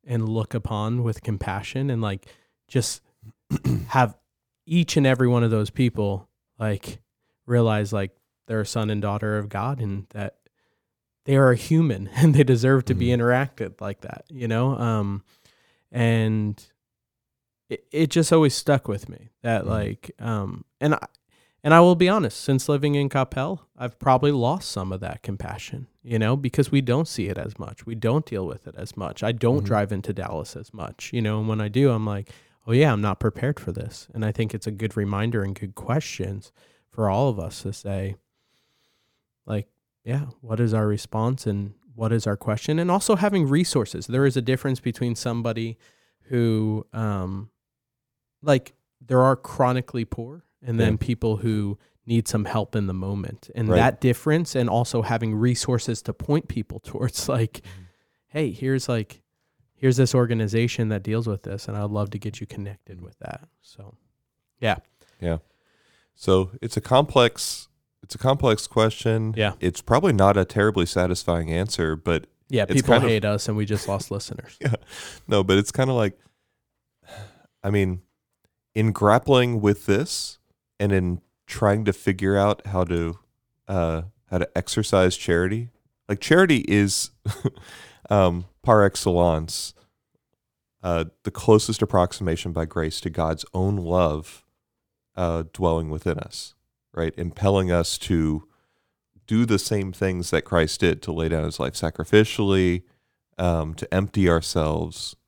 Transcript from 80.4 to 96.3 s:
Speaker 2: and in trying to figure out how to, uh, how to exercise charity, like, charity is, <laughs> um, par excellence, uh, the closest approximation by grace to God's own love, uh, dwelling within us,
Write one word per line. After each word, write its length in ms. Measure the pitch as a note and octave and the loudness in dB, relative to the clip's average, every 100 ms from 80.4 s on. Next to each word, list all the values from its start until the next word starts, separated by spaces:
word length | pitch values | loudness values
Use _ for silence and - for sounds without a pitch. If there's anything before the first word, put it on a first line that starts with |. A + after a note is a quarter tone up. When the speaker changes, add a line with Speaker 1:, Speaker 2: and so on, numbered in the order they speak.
| _ _ _ _ | _ _ _ _
Speaker 2:
and 120 | G2+ | 0
in 280 | G2 F2+ F2 _ _ - | 2 0 -4 _ _ -16
trying 380 | - G#2+ G#2 | 0 2 2
to 80 | G#2 | 0
figure 440 | - - F#2+ F#2+ G2 | 0 -2 0 2 4
out 300 | G2+ G2+ G2+ | 2 0 -4
how 160 | F#2+ | -2
to, 340 | F2 F2 E2 F2 _ _ _ _ - | 0 -2 -4 -8 _ _ _ _ -6
uh, 360 | F#2+ E2 D#2+ F#2 _ _ | -2 -2 -2 -8 _ _
how 120 | F2+ | -4
to 100 | - - | -2 -4
exercise 600 | - - G#2 G2 F#2 - | -4 -4 2 4 4 0
charity, 540 | - E2+ F#2 A2 A#2+ _ _ _ - | 0 0 0 -4 -8 _ _ _ -8
like, 120 | G2+ | -6
charity 440 | - E3+ F#3 C3+ - | 2 4 6 2 4
is, 420 | G#2 G2+ - - _ | 2 4 0 -6 _
<laughs> 840 | - - C3 - - - - _ - | -10 -6 -6 -6 -20 -20 -20 _ 0
um, 340 | G#2 F#2 F2 F2+ _ | 4 4 2 -8 _
par 220 | - A2 | 4 6
excellence, 920 | G2+ - G2+ F2 F2 D#2 E2 - - _ _ _ _ _ _ _ _ _ _ _ | 6 2 0 4 4 2 -4 -10 -12 _ _ _ _ _ _ _ _ _ _ _
uh, 220 | F#2 E2+ E2 _ | -2 -2 -2 _
the 60 | - | -10
closest 520 | - - G#2+ - A2 | -2 6 6 6 -2
approximation 720 | G#2+ F#2+ F2+ - F#2 E2 F2+ | 2 2 2 0 -4 -4 -4
by 120 | E2 | -4
grace 360 | D#2+ E2+ D#2 - | -4 -2 -4 -4
to 100 | F2+ | -8
God's 340 | D#2+ D#2+ D#2+ - | -2 -2 -2 -6
own 240 | F#2 G2 G2+ | -2 -2 -2
love, 680 | E2+ F2+ E2+ D2+ D#2 - _ _ _ _ _ _ _ - | 0 2 2 0 -10 -20 _ _ _ _ _ _ _ -6
uh, 280 | F2 E2 D#2+ | -4 -2 -6
dwelling 380 | - F2+ E2 D#2+ | -2 0 0 -2
within 280 | D2+ F2+ D#2 | -4 -4 -6
us, 360 | - | -8